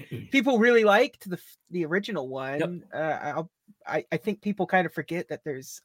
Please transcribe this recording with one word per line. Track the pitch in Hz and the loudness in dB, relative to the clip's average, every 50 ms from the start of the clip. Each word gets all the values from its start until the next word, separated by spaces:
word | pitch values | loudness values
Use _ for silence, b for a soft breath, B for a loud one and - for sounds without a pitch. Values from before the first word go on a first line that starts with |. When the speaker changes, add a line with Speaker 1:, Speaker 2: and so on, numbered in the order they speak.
| 127 - | -16 -12
Speaker 1:
<clears throat> | - 117 - - | -12 -12 -8 0
Speaker 2:
people | - 269 220 277 254 | 0 2 4 4 4
really | 220 220 240 240 233 220 | 6 6 6 6 6 6
liked | 208 196 220 262 285 _ - - 196 | 6 6 6 4 2 _ -12 -10 -10
the | 175 | -10
f-, | 165 - - - _ _ - | -10 -10 -18 -20 _ _ -8
the | 170 180 165 | -6 -4 -2
original | 147 165 202 208 240 208 156 131 | -2 -2 -2 -2 -2 -6 -6 -6
Speaker 1:
Yep. | 131 | -6
Speaker 2:
one. | 131 131 135 135 139 151 165 175 180 170 - - - | -6 -6 -6 -4 -4 -2 -4 -4 -6 -10 -14 -10 -8
Uh, | 135 156 156 139 - | -6 -4 -4 -4 -4
I'll, | - 147 135 156 165 - _ _ _ _ - _ - | -4 -6 -6 -6 -6 -8 _ _ _ _ -20 _ -10
I, | - - 160 - - | -4 -4 -4 -4 -2
I | 165 | -6
think | 156 - 220 202 - | -4 -4 -4 -6 -4
people | - 208 202 - 180 | -4 -4 -2 -2 -2
kind | - - 185 175 | 0 2 2 2
of | 160 - | 0 -4
forget | 170 151 - 165 175 - - | -8 -8 -6 -6 -6 -6 -6
that | 151 - - | -10 -10 -8
there's | 156 135 131 135 - - - | -10 -10 -10 -10 -14 -18 -16